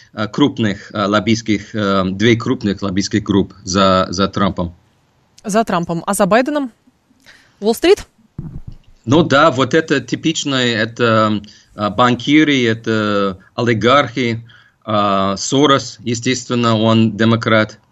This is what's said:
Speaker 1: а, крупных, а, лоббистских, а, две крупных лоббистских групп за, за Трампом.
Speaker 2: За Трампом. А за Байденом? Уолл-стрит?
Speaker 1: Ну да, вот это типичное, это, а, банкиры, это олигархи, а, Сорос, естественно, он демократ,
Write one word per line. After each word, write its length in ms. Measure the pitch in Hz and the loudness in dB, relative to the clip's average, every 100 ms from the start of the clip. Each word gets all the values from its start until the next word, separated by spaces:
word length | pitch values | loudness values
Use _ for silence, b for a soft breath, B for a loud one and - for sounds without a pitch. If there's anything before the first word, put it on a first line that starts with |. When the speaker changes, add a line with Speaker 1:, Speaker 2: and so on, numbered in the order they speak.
| B | B
Speaker 1:
а, 140 | 107 104 | -8 -6
крупных, 640 | - 139 139 107 92 - | 0 0 2 -2 -4 -8
а, 140 | 104 101 | -4 0
лоббистских, 640 | 104 98 110 - 101 104 | 0 2 0 0 -4 -4
а, 300 | 110 98 98 92 | -4 -2 0 -2
две 300 | 95 117 117 | 0 2 2
крупных 480 | 120 127 101 95 | 0 -4 -4 -4
лоббистских 400 | 98 92 95 104 | -4 -4 -2 -2
групп 300 | 101 98 87 - | 0 0 0 -6
за, 420 | 92 92 95 92 - | -4 2 4 2 0
за 180 | 87 95 | -2 -4
Трампом. 480 | - 98 87 87 - _ _ _ _ _ _ | -2 -4 -4 -8 -10 _ _ _ _ _ _
Speaker 2:
За 200 | 220 214 | -4 -2
Трампом. 400 | 220 180 170 170 - | -2 -4 -4 -6 -4
А 80 | |
за 120 | 202 190 | -2 2
Байденом? 440 | 220 262 294 262 - _ _ _ _ b b b b | 2 0 -4 -6 -10 _ _ _ _ b b b b
Уолл-стрит? 460 | 202 233 330 403 - _ _ - - - - - - - 113 | -2 0 2 2 0 _ _ -16 -14 -14 -16 -18 -20 -10 0
Speaker 1:
Ну 180 | 151 | 2
да, 260 | 123 135 160 | 4 4 4
вот 220 | 123 127 | 2 0
это 260 | 160 160 139 | 0 0 -2
типичное, 760 | 117 127 147 165 143 131 120 110 | -4 -6 -4 -4 -4 -2 0 0
это, 640 | 113 117 120 110 107 104 101 b b - | -4 -2 2 2 2 -2 -8 b b -6
а, 140 | 104 | -4
банкиры, 720 | 95 123 120 143 147 151 139 | 2 2 2 2 2 4 2
это 760 | 117 113 117 110 107 101 98 92 b - | 0 -2 -2 -2 0 0 -2 -6 b -4
олигархи, 920 | 120 113 117 143 139 139 120 113 117 b b b - | -2 2 2 2 2 -2 -4 -6 -10 b b b -4
а, 500 | 107 104 98 98 98 | -2 0 0 -2 -4
Сорос, 600 | - 135 143 135 - - | -2 2 4 2 -2 -10
естественно, 760 | 123 117 123 127 - 120 117 110 | -8 -4 -4 -4 -4 -2 0 2
он 400 | 113 113 113 98 | 2 2 2 2
демократ, 600 | 113 113 117 110 107 - _ | 0 2 2 0 0 -6 _